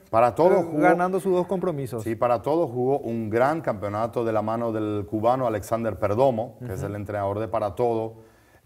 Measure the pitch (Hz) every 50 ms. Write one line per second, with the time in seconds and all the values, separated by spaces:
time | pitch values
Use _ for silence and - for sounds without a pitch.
0 | - _ - 113 123 120 - 147 160 185 196 190 170 165 160 151 - 175 170 175
1 | 180 185 190 185 185 190 180 180 175 - 196 180 180 185 156 139 135 107 127 113
2 | 110 113 113 110 123 120 120 110 - 139 151 170 170 127 120 123 123 131 139 139
3 | - 117 117 113 113 107 107 117 127 143 160 165 - 135 117 95 104 101 104 107
4 | 117 113 - 127 117 113 110 107 107 110 113 117 117 117 110 110 107 107 104 104
5 | 98 - 110 107 104 117 127 131 127 117 110 101 - - 113 113 117 110 101 -
6 | 107 98 104 113 135 139 117 107 117 127 - - 123 120 95 92 104 101 104 104
7 | 101 101 104 101 98 98 101 107 113 95 107 110 107 101 87 - 123 117 117 113
8 | 110 110 113 - - - _ _ _ _ _ _ -